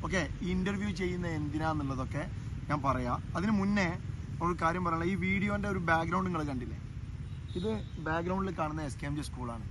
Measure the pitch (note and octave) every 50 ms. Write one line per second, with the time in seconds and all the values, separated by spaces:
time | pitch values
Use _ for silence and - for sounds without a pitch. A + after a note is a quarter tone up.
0 | G3+ D#3 F3+ F#3 D3+ - - - - F3 F#3 F#3 F#3 G3+ G3+ F#3+ G3+ G#3 F#3 F#3
1 | F#3 F3+ F3+ F3 F3+ E3+ D#3+ D#3 D3+ D3 D3 D#3 D#3+ D#3+ D#3 D3+ C#3+ C3+ C3+ B2+
2 | C3 B2 - - - - - - - - - - - - D#3 D3+ C3 - B2+ B2+
3 | B2 A#2+ C3 D#3+ - - - E3+ F#3 A3 A3 G3 G3 G3+ G#3 G3+ F#3 E3 F3 F#3
4 | - - - - - - - - E3 E3+ F3+ D#3 E3 E3 E3+ F3+ F3 E3+ E3 E3
5 | E3+ F3+ G3 F3 F3+ F#3+ G3 G3+ G3 G#3 G3+ G3+ G3+ G3+ G3 F#3+ E3+ E3 E3 D#3+
6 | E3 D#3 F3 F#3+ F#3 F#3 F3 D#3+ D3+ C#3+ C#3 B2 B2 - - - - - - -
7 | - - - - - - - - - - - F3+ F3+ A3 A3 G#3 G#3 - - -
8 | D#3 D#3 D#3+ E3+ E3+ F3 F#3 F#3+ F#3+ F#3+ E3+ F3+ D#3+ D3+ D#3 D#3+ D#3 C#3 A#2+ -
9 | D3 C#3+ D3 D3 C#3 - - B2+ B2+ A#2+ A#2 A2+ G#2+ -